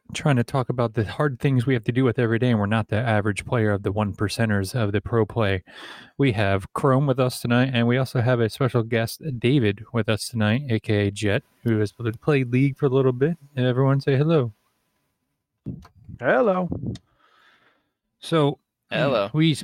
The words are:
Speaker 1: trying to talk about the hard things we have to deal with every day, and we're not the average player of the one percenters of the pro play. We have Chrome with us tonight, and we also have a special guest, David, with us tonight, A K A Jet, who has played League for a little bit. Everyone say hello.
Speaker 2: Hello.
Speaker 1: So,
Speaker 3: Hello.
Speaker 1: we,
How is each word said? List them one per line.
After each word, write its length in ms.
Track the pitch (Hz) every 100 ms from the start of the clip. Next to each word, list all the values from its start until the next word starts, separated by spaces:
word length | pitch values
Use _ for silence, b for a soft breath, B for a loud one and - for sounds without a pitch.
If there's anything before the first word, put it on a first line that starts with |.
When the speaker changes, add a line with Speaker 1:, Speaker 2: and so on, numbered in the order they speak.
| -
Speaker 1:
trying 220 | - 156 123
to 60 |
talk 280 | 113 139 123
about 240 | 123 117
the 100 | 110
hard 340 | 101 - 151 127
things 280 | 143 131 120
we 80 |
have 100 | 123
to 80 | 117
deal 140 | 120 131
with 120 | 120
every 200 | 113 113
day, 100 | 123
and 100 | 110
we're 60 |
not 240 | 101 113 -
the 80 | 107
average 480 | 123 107 104 95
player 260 | - 123 107
of 120 | 101
the 100 | 101
one 220 | 104 101
percenters 600 | - 104 - 113 101 95
of 180 | 127 104
the 100 | 101
pro 240 | - 117 107
play. 360 | 117 101 95 B B B B B -
We 160 | 139
have 400 | 113 98 98 92
Chrome 340 | - 143 131 143
with 140 | 127
us 180 | 127 -
tonight, 340 | 120 120 135
and 120 | 120 117
we 120 | 127
also 240 | 127 131
have 180 | 120 120
a 80 | 110
special 340 | - 131 123
guest, 380 | 113 117 117 - 156 123
David, 460 | 120 147 107 101 110
with 160 | 117 113
us 180 | 107 -
tonight, 360 | 113 107 120 143
A 100 | 110
K 280 | - 104 101
A 20 |
Jet, 320 | 101 104 117 _ _
who 140 | 120 107
has 120 | 104
played 580 | - 117 113 - 139 123
League 280 | 127 139 135
for 80 | 143
a 20 |
little 240 | 131 131
bit. 240 | 123 147 170 -
Everyone 460 | 127 127 123 135 139
say 160 | 147 135
hello. 380 | 156 160 117 - _ _ _ _ _ _ _ _ _ _ - - - _ - -
Speaker 2:
Hello. 480 | 127 247 226 185 180 - - - _ b b b b b b b b _ _ _
Speaker 1:
So, 380 | - 165 143 - _ _ -
Speaker 3:
Hello. 380 | 110 135 117 101
Speaker 1:
we, 200 | 151 160 135